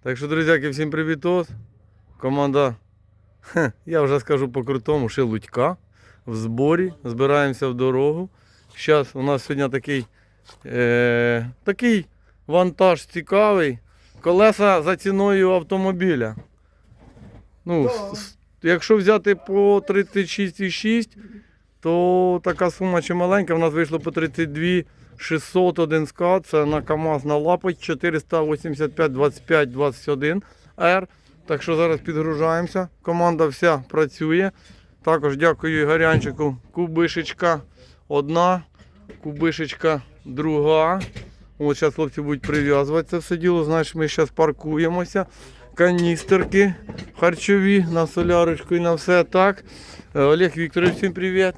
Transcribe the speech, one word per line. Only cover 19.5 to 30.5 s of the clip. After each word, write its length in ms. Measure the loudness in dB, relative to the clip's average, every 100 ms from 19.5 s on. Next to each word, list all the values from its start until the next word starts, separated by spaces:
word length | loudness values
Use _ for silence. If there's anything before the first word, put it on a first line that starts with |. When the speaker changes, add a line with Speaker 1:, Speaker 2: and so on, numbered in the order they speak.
| 2 4 4 2
Speaker 1:
тридцять 400 | -2 0 -2 -4
шість 320 | -2 -4 -4
і 100 | -6
шість, 460 | -4 0 0 -2 -12 -20 -20 _ _ _ _
то 600 | -2 0 2 2 2 0
така 260 | -2 -2 -2
сума 320 | -2 -2 -2
чи 120 | -2
маленька, 400 | -2 2 0 0
в 40 | 0
нас 140 | 0
вийшло 280 | 0 -2 -4
по 100 | -4
тридцять 420 | -4 -4 -2 -4
дві 340 | -2 0 0 -4 _ -20 -16
шістсот 640 | -6 -4 -2 0 0 0
один 280 | 0 0 -2
скат, 400 | -4 0 0 0
це 180 | 0
на 180 | 0 -2
камаз, 420 | -2 -4 -2 -2
на 120 | 0 -2
лапоть, 440 | 0 0 -2 -6
чотириста 600 | -6 -4 -2 -4 -2 -2
вісімдесят 520 | 0 -2 -6 -4 -4
п'ять 180 | -2 -2
двадцять 300 | 2 0 0
п'ять 280 | 0 0 0
двадцять 380 | 0 -2 -2 -6
один 340 | -2 -2 -4 -6